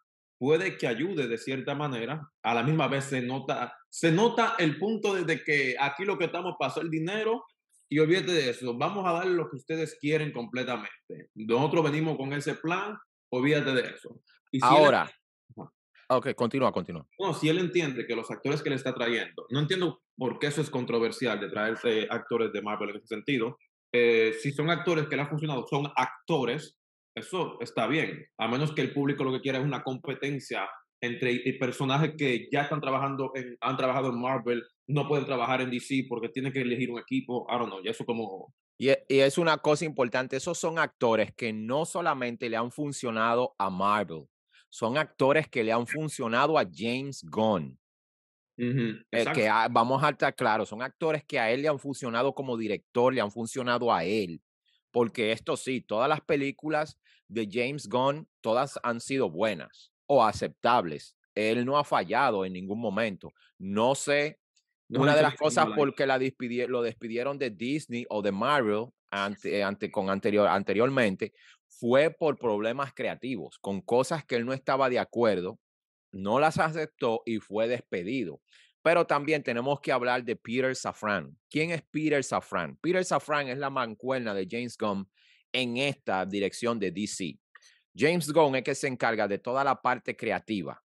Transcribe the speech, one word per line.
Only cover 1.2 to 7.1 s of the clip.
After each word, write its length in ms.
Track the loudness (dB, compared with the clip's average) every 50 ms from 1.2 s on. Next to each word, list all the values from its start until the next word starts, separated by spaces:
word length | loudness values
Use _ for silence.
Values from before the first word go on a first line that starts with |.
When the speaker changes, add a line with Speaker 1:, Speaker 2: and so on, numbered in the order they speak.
| -2 -2
Speaker 1:
de 80 | -4
cierta 380 | -4 -4 -6 -6 -6 -4 -4 -4
manera. 520 | -4 -4 -4 -4 -4 -4 -4 -6 -8 -10 -14 _ _ -2
A 120 | 0 2
la 80 | 2 2
misma 260 | 2 2 2 2 2
vez 160 | 0 -2 -2
se 160 | -2 -2 -2
nota, 560 | -2 -2 -4 -4 -4 -4 -4 -4 -4 -6 -8 -14 _ _
se 200 | -4 0 4 4
nota 440 | 6 6 6 4 4 4 2 2 2 2
el 200 | 2 2 2 0
punto 360 | -2 -2 -2 0 0 0 0
desde 300 | 0 0 0 -2 -2 0
que 320 | 0 2 2 2 0 0 0
aquí 280 | -2 -2 -2 -2 -2
lo 100 | -2 -2
que 80 | 0 -2
estamos 300 | -2 -2 -4 -6 -6 -4 -2
pasó 220 | -4 -2 -2 -4
el 80 | -4 -2
dinero 560 | -2 -2 -2 -2